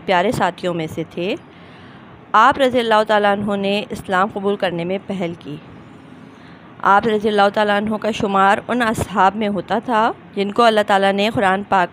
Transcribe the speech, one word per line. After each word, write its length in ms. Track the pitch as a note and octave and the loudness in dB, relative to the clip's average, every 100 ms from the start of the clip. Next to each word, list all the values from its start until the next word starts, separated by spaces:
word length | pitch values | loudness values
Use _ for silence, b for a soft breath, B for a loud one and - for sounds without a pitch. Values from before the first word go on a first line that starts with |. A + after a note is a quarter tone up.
| E3+ | 0
प्यारे 260 | F3+ G3+ | 0 0
साथियों 380 | A#3+ F#3 F3 F3+ | 0 -2 -2 -6
में 120 | E3+ D#3+ | -4 -6
से 160 | - D#3+ | -8 -10
थे। 280 | F3+ F3+ D#4+ - B B B B B B B - G#3+ | -6 -6 -8 -12 B B B B B B B 0 4
आप 220 | B3 C#4+ | 4 4
रज़ी 200 | B3+ B3 | 0 0
अल्लाह 260 | A3+ G#3+ A3 | 2 2 2
ताला 260 | G#3 G#3 | 2 2
अन्हु 240 | G3+ G#3 G3+ | 0 -2 -2
ने 220 | G3 G3+ - | -2 -2 -4
इस्लाम 360 | G3+ - F#3 G#3+ | -10 -4 0 0
कबूल 260 | G#3 G3 G3+ | -2 -4 -2
करने 280 | F#3 E3+ | -4 -4
में 140 | F3 G3 - | -4 -6 -6
पहल 280 | G3 E3+ E3+ | -8 -8 -10
की। 240 | - D3+ - - - - - B B B B B B - F#3 | -14 -16 -16 -20 -20 -20 -20 B B B B B B -4 2
आप 200 | G3+ A3+ | 2 2
रज़ी 220 | G#3+ G#3+ | 0 0
अल्लाह 200 | G#3 G3+ | 2 2
ताला 260 | G#3+ G#3 G#3 | 2 0 0
अन्हु 220 | G#3+ G#3+ | -2 -4
का 120 | G#3+ | -4
शुमार 520 | A3 G3+ G3 G3 A3+ - | -4 -2 2 4 2 -2
उन 100 | A#3+ | -2
असहाब 540 | A3+ - - F#3+ F#3+ G#3 | -2 -4 -4 2 2 2
में 120 | G#3 | -2
होता 300 | G3 - G#3+ | -4 -4 -4
था 200 | B3 A3 A#3+ - - G3+ | -2 0 0 -2 -8 -6
जिनको 260 | G3+ A#3+ | -2 2
अल्लाह 200 | A#3 G#3+ | 4 4
ताला 280 | G#3 G3 G3 | 2 2 2
ने 180 | G3 G#3+ | 2 0
कुरान 320 | A#3 F#3+ G3 | 0 0 0
पाक 260 | G3 G3 F3 | 0 0 0